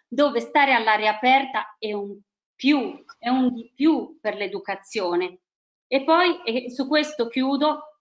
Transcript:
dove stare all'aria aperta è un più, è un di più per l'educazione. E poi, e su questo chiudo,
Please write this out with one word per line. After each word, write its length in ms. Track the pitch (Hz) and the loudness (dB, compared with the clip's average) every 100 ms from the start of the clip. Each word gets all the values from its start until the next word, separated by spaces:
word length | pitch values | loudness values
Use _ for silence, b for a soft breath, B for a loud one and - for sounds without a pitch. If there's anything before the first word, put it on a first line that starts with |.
| _ | _
dove 320 | 247 285 226 | 0 2 0
stare 340 | 233 311 277 | 0 2 4
all'aria 380 | 240 220 214 214 | 2 2 2 2
aperta 640 | 214 254 269 262 220 - - | 0 2 2 2 -6 -8 -10
è 120 | 214 | -8
un 260 | 208 202 202 _ _ _ - | -6 -8 -12 _ _ _ -2
più, 480 | 262 294 208 - - - | 0 2 0 -8 -20 -10
è 120 | 240 | -2
un 220 | 262 254 | 0 0
di 200 | 226 - | -2 -8
più 460 | - 311 269 - - | 0 2 2 -2 -8
per 140 | 214 202 | -6 -6
l'educazione. 1040 | 196 196 - 185 - 220 175 175 185 185 _ _ _ _ _ | -6 -6 -8 -10 -8 -4 -2 0 -2 -6 _ _ _ _ _
E 160 | 269 | -2
poi, 380 | 269 330 359 - | 2 4 4 0
e 260 | 233 247 247 | -4 -4 -4
su 180 | - 269 | -6 0
questo 400 | 302 302 - 233 | 0 0 -2 -4
chiudo, 720 | 262 262 277 302 294 - _ | -2 0 2 0 0 -8 _